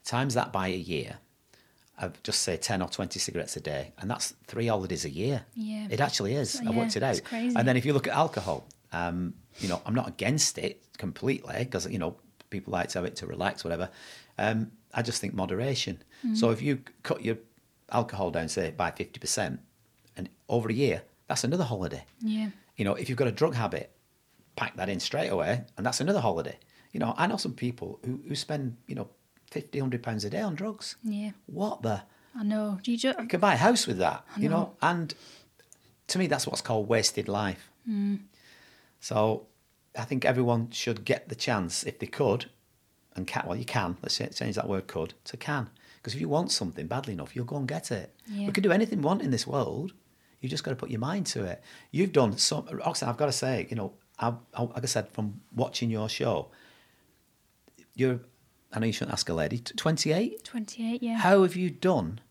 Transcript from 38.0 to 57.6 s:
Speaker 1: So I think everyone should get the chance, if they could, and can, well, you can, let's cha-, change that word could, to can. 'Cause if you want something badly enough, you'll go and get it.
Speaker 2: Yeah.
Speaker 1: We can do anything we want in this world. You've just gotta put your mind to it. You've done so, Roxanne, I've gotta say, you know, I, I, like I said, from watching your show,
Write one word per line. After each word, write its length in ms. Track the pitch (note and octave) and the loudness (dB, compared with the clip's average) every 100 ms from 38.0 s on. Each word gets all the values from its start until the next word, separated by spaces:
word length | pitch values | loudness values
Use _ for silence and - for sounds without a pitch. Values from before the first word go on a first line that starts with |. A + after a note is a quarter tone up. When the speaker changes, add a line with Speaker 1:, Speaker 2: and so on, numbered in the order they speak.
| G3+ G3+ G3+ _ - - - - _ _ | 0 -2 -6 _ -20 -20 -20 -20 _ _
Speaker 1:
So 460 | - A2 A2 A2 - _ _ _ _ - | -2 4 4 2 -4 _ _ _ _ -10
I 60 | |
think 200 | A2+ C3 | -4 2
everyone 460 | C3 B2 B2 A#2 A2+ | 4 4 4 4 2
should 340 | - - G#2 | -4 -2 -2
get 240 | - - - | 0 -2 -2
the 60 | |
chance, 480 | - - A2 E2+ - | -4 0 0 0 -2
if 140 | - - | -6 -6
they 80 | - | -8
could, 400 | - C3 A#2 - _ _ _ _ _ _ - | 2 4 4 -2 _ _ _ _ _ _ -8
and 100 | F2+ | -4
can, 180 | - - | -4 -2
well, 100 | F#2+ | -4
you 80 | |
can, 320 | A2+ A#2+ F2+ F2+ | 0 0 0 -4
let's 140 | - - | -4 -2
cha-, 80 | - | -2
change 280 | - A2+ G2 | -4 -2 -2
that 120 | - | 0
word 180 | G2 - | -2 -2
could, 280 | E2+ D#2 - | -4 -6 -8
to 120 | - B2 | -14 -10
can. 320 | - D3 A2 _ - - | -4 -4 -4 _ -20 -14
'Cause 120 | - | -8
if 60 | C3 | -4
you 80 | D#3+ | 0
want 240 | D3 E3+ | 2 2
something 340 | - F#2 D2 D#2 | 0 -2 -4 -4
badly 260 | B2 A#2+ | -4 -4
enough, 200 | F2+ C#2 | -8 -6
you'll 100 | B2 | -6
go 120 | A#2+ D3 | -4 -4
and 100 | C3 | -2
get 220 | D3 - | -4 -4
it. 240 | A2 D#2+ _ A3+ | -6 -6 _ -10
Speaker 2:
Yeah. 200 | G3+ G3+ | -4 0
Speaker 1:
We 60 | |
can 100 | G3+ | 4
do 100 | G3 | 6
anything 280 | F#3 A3 G#3+ | 6 4 2
we 40 | D3 | 2
want 160 | G3 | 2
in 80 | D3 | 2
this 160 | A#2 - | 0 0
world. 460 | C#3 G#2 - F3+ - _ _ _ _ | 0 0 -2 -6 -10 _ _ _ _
You've 100 | C3 | -6
just 140 | - | -4
gotta 120 | - B2 | -4 -4
put 140 | - | -4
your 100 | A2+ | -2
mind 260 | C3 G3 D#3 | -2 -2 -2
to 160 | - | -2
it. 160 | F#2+ F2 - - - | -4 -6 -12 -20 -6
You've 220 | C#3+ F#3+ | 0 4
done 260 | D3+ A#2 G#2+ | 6 6 4
so, 240 | - - - | 2 2 -2
Roxanne, 360 | - - - - | -4 -2 0 -2
I've 80 | A#2 | 2
gotta 140 | D3 | 2
say, 340 | B2+ C3 A#2+ - | 2 0 0 -2
you 80 | A2+ | -4
know, 180 | G2 - _ - | -4 -8 _ 0
I, 160 | A#2 A#2+ - | 0 0 -8
I, 80 | - | -4
like 200 | A#2+ B2 | -2 -2
I 40 | B2 | -2
said, 240 | A2+ - | -2 -2
from 300 | - G#2+ G#2 - | -4 -4 -6 -6
watching 360 | A#2 C3+ - A#2 | -2 0 0 0
your 180 | A2 G#2+ | 0 -2
show, 420 | - B2 E2+ - - - - _ _ _ _ _ _ _ _ | 0 2 2 -2 -14 -20 -20 _ _ _ _ _ _ _ _